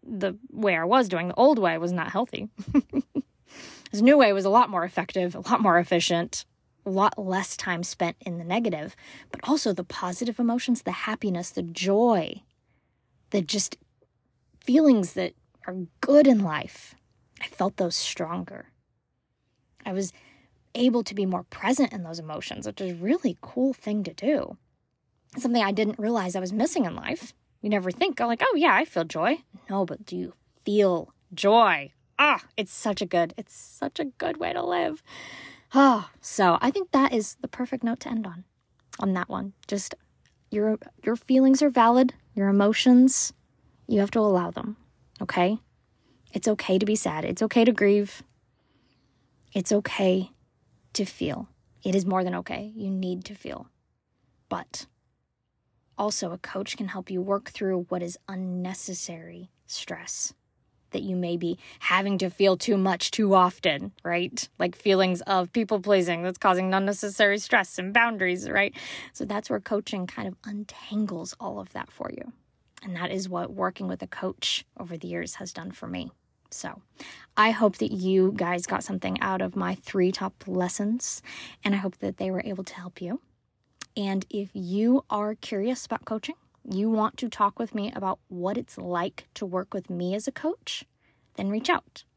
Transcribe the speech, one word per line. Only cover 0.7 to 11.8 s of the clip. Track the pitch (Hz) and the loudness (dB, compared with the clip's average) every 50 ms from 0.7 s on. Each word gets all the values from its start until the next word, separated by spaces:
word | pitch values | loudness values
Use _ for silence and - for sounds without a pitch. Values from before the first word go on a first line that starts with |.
| 180 | 2
I | 160 165 | 2 2
was | 175 226 269 254 196 | 4 4 4 4 4
doing, | 180 165 170 180 | 0 -2 -2 -2
the | - | 2
old | - 240 277 302 233 | 6 6 6 8 6
way, | 196 175 165 165 | 4 2 2 0
was | 170 175 | -2 -2
not | 180 175 160 - | -2 -2 -4 -2
healthy. | - 190 247 - - - - 214 _ - 196 - | -2 -4 -4 -4 -6 -10 -10 -12 _ -14 -12 0
<laughs> | - 285 - _ - - - _ _ 285 - _ _ _ _ _ - - - - - - - - | 0 0 0 _ -6 -6 -6 _ _ -8 -8 _ _ _ _ _ -20 -20 -20 -20 -20 -20 -16 -8
This | - 208 | -2 4
new | 220 254 294 294 | 6 8 8 8
way | 262 208 | 8 6
was | 196 196 190 | 6 4 2
a | 196 | 6
lot | 202 240 254 - | 6 6 6 6
more | 202 180 165 | 2 -2 -2
effective, | 180 - - 190 - - 190 180 175 175 | -2 -2 -4 -4 -2 -2 -2 -2 -2 -4
a | - | -6
lot | - - 233 - | -2 0 0 4
more | 226 196 170 175 | 6 6 6 6
efficient, | 175 - 185 170 165 - 175 170 170 - - - - _ _ _ _ _ _ _ _ | 4 4 0 0 2 2 0 0 0 -2 -6 -10 -10 _ _ _ _ _ _ _ _
a | 202 | -4
lot | 185 190 196 214 - | 0 2 2 2 0
less | - 196 185 185 190 196 - - | -2 -4 -2 -2 -2 -2 -4 -8
time | - - 190 175 165 175 | -8 -6 -6 -4 -4 -6
spent | - - _ 180 170 170 _ | -8 -4 _ -4 -4 -4 _
in | - 185 175 170 | -10 -10 -10 -8
the | 165 | -6
negative. | 170 180 233 233 220 156 151 151 - - _ - - - - - _ | -2 -2 0 0 -2 -4 -4 -8 -12 -14 _ -20 -20 -20 -20 -18 _
But | - - - | -16 -10 0
also | - 294 302 - 226 | 0 0 2 2 0
the | 190 - 180 | -2 -2 -6
positive | _ - - - 180 180 - 247 233 220 - | _ -8 -6 -6 -6 -4 -4 -4 -4 -2 0
emotions, | 247 226 233 247 - - 247 233 | 0 0 0 0 0 0 0 0
the | - - | 0 -6
happiness, | 185 - - - 220 - - 208 180 170 175 - | -6 -6 -4 -6 -6 -4 -2 -2 -2 -2 -4 -6
the | - - | -6 -8
joy, | 180 170 165 175 | -8 -8 -8 -4